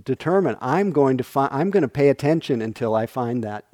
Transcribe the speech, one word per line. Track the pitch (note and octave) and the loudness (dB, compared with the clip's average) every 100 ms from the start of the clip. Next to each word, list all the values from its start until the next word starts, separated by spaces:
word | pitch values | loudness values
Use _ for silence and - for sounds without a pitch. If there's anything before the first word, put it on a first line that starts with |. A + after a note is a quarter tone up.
determined, | B2 C3 D#3 F#3+ E3 G#2+ | -6 -4 0 0 0 -2
"I'm | B2+ E3 G3+ | -2 0 2
going | D3 C3+ C3 | 2 4 2
to | |
fi-, | - C#3+ C#3 | -2 -2 0
I'm | C#3 F#3 | 0 0
gonna | G3 C#3 | 2 0
pay | D3 C#3+ | 2 2
attention | C3 C#3 E3 - B2 | 4 2 0 0 -2
until | A2+ G#2+ A#2 A2 | -4 -4 0 0
I | A2+ | -2
find | C3 A#2+ B2 | -4 -4 -4
that, | A2 G#2 - | -4 -8 -14